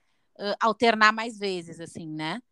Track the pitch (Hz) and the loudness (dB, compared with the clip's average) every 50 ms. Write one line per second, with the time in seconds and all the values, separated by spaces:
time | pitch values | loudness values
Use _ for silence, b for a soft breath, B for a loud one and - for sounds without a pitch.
0 | _ _ _ _ _ _ _ - 196 208 202 - 202 233 208 - - 233 226 214 | _ _ _ _ _ _ _ -8 -4 -4 -2 0 0 0 2 4 4 4 6 6
1 | 220 214 220 220 226 240 226 202 202 196 190 180 165 170 160 165 165 160 - - | 6 4 4 4 -2 -8 -6 -6 -4 -4 -4 -4 -6 -10 -12 -14 -14 -12 -12 -12
2 | 170 156 156 156 156 156 175 240 - _ | -10 -8 -6 -6 -4 -4 -4 -6 -8 _